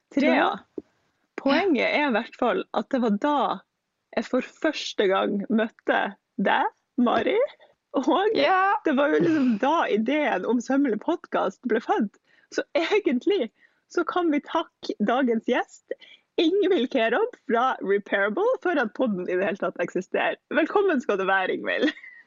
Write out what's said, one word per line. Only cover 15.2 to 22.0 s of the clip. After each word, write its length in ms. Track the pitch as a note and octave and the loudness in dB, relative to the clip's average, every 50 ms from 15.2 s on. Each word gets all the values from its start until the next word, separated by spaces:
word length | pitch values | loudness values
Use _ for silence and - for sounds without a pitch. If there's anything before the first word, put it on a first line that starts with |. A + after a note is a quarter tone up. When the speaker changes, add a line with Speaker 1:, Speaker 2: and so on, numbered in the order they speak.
| C#4+ A#3 A3+ A3+ - | 2 2 0 0 0
Speaker 1:
gjest, 480 | - B3 D#4+ G4+ - - - _ - - - - - - _ _ _ - - | 0 -2 -2 -2 -6 -10 -20 _ -14 -14 -14 -14 -20 -20 _ _ _ -2 0
Ingvild 480 | E4+ D#4+ F#4 G#4 F4 F#4 F#4+ C4 A#3+ - | 2 2 4 2 2 4 2 2 0 0
Kerob 480 | - B3 A3+ A3+ A#3 F4+ A4+ B4 - - _ | 0 0 0 2 2 0 0 -2 -4 -8 _
fra 300 | - A3 A3+ B3+ C4 A3+ - | -2 0 2 2 0 0 -2
Repairable, 760 | - F#3+ G3 G3+ - - - G3 G3 G#3+ G#3 F4 G#4 B4 C5 - | -2 0 0 0 0 -2 0 0 0 0 0 0 0 0 0 0
for 140 | - F4+ E4 | 0 -2 0
at 180 | D4 A#3+ G#3+ - | 0 -2 -2 -2
podden 360 | - C4 A3+ G3 F3 F3+ - | -2 -2 -2 -2 -4 -4 -2
i 80 | F3+ F3+ | -2 -2
det 80 | F#3 | -2
hele 160 | E3 G3+ - | -2 -2 -4
tatt 160 | F#3 F3 - - | -4 -6 -4 -4
eksisterer. 640 | F3 - - F3 F#3+ - - G3 - E3+ - - _ - | -6 -4 -4 -6 -6 -4 -2 -2 0 -2 -2 -4 _ -4
Velkommen 500 | A#3 C#4+ E4+ - - G#4 G4+ F#4+ D#4+ B3 | -2 -2 0 0 0 0 2 2 0 0
skal 180 | - - G#3 F#3+ | 0 -2 -2 -2
du 60 | G3 | 0
være, 300 | F#3 F#3+ F#3+ F#3 E3+ - | 0 0 0 0 -2 -4
Ingvild. 380 | - A#2 F#2+ F2 F#2+ B3+ D4+ - - | -4 -4 -4 -2 0 0 -2 -2 -4